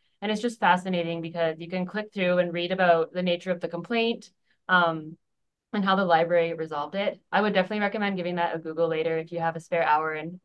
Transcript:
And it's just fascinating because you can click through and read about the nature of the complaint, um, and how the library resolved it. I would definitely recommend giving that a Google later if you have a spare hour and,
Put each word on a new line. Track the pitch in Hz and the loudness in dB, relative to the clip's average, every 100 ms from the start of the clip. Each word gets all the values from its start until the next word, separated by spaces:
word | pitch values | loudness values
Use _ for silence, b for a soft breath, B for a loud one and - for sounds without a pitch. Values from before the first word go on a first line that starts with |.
| _ _ | _ _
And | 208 | -4
it's | 208 | -2
just | 233 233 | -4 2
fascinating | 196 180 190 180 165 170 | 4 4 2 -2 -2 -4
because | 165 170 165 160 | -6 -2 -2 -2
you | 170 | -6
can | 185 180 | -6 -4
click | 208 214 | -6 -8
through | 202 180 180 | -2 2 2
and | 175 | 2
read | 170 175 | -2 -2
about | 185 180 165 165 | 2 4 4 2
the | 180 | -2
nature | 180 175 185 | -2 0 -2
of | 180 | -4
the | 165 | -6
complaint, | 170 180 233 226 226 - _ _ _ - | -8 -4 -2 0 -2 -10 _ _ _ 0
um, | 180 170 160 156 160 _ _ _ _ _ | 2 4 0 -6 -16 _ _ _ _ _
and | 208 | -2
how | 196 190 | 2 2
the | 190 | 4
library | 165 170 175 165 | 4 4 2 2
resolved | 165 160 151 151 190 | -2 -6 -6 -4 -4
it. | 202 - _ | -4 -6 _
I | 190 | 2
would | 214 | 2
definitely | 196 185 214 | 2 0 0
recommend | 202 214 202 190 | -2 -2 -2 -2
giving | 175 175 | -2 -2
that | 170 160 | -2 -2
a | |
Google | 160 160 165 | -6 -2 0
later | 160 160 160 | 0 0 -2
if | 160 | -4
you | 170 | -4
have | 165 165 | -2 -4
a | |
spare | - 170 | -2 0
hour | 147 151 160 | 4 2 2
and, | 156 160 180 | -4 -8 -12